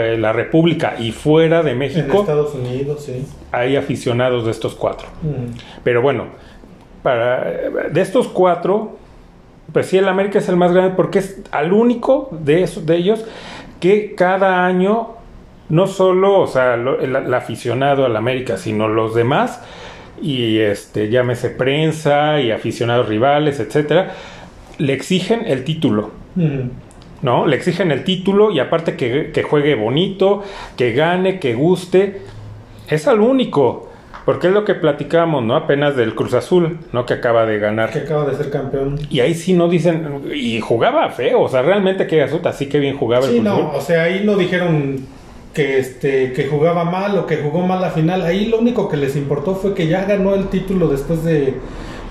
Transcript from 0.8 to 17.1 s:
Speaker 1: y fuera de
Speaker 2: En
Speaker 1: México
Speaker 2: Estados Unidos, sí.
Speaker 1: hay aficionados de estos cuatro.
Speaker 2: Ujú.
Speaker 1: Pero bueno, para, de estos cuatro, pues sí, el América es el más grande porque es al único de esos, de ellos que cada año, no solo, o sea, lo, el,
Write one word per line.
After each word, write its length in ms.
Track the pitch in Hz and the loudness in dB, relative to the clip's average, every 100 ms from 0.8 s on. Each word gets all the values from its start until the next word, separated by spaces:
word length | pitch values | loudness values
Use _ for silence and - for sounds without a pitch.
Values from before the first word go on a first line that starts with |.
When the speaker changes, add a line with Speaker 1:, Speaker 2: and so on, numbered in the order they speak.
| 117 - | -2 -2
Speaker 1:
y 140 | 113 | -6
fuera 500 | 110 151 156 160 165 | -4 2 4 6 4
de 100 | 156 | 2
Speaker 2:
En 60 | 123 | -2
Speaker 1:
México 420 | 139 165 139 196 | -2 -2 0 0
Speaker 2:
Estados 340 | 202 147 143 | 2 0 -2
Unidos, 500 | 127 123 127 143 147 | -4 -6 -4 -6 -6
sí. 220 | - 127 - - - | -8 -10 -10 -14 -6
Speaker 1:
hay 240 | 123 127 135 | -2 0 0
aficionados 680 | 139 120 127 120 127 123 113 | -2 -4 -2 0 0 0 -2
de 40 | |
estos 220 | 107 113 | -4 -6
cuatro. 320 | - 104 - - - | -4 -4 -4 -12 -10
Speaker 2:
Ujú. 300 | 156 135 120 120 - - | -8 -6 -8 -12 -16 -6
Speaker 1:
Pero 160 | 123 120 | 0 2
bueno, 220 | 135 120 90 - - - - - - - | 2 0 -6 -14 -20 -20 -20 -20 -20 -4
para, 420 | 151 120 123 127 - - - - - | -2 2 2 0 -2 -4 -4 -4 -2
de 100 | 156 | -2
estos 280 | 165 262 - | 0 0 0
cuatro, 680 | - 185 170 170 208 220 - - - - - - - - | 2 2 2 0 -2 -4 -12 -20 -20 -20 -20 -20 -20 -4
pues 140 | 151 - | -2 2
sí, 120 | 185 | 2
el 100 | 196 | 2
América 320 | 190 202 208 | 2 0 0
es 80 | 196 | 2
el 80 | 180 | 2
más 160 | 175 | 4
grande 220 | 180 185 185 | 4 4 2
porque 240 | 170 - | 0 0
es 220 | 190 - - | -2 -10 -6
al 200 | 131 160 | -2 2
único 560 | 208 240 240 - 277 294 | 4 4 2 2 0 0
de 320 | 165 143 165 | -6 0 2
esos, 200 | 180 214 160 | 2 -2 0
de 100 | 170 | 2
ellos 280 | 175 220 - - - - - - | 2 -2 -4 -14 -16 -18 -18 -2
que 380 | 175 208 208 - | 2 2 0 0
cada 500 | 180 190 196 180 180 | 0 4 2 2 2
año, 440 | 185 190 226 226 - - - - - - | 2 2 0 -4 -14 -20 -20 -20 -20 -2
no 180 | 160 190 | 2 2
solo, 540 | - 185 185 196 196 | 2 2 4 4 4
o 80 | 131 | 4
sea, 280 | 131 127 120 | 2 2 2
lo, 240 | 123 147 | 0 -2
el, 140 | 143 | 0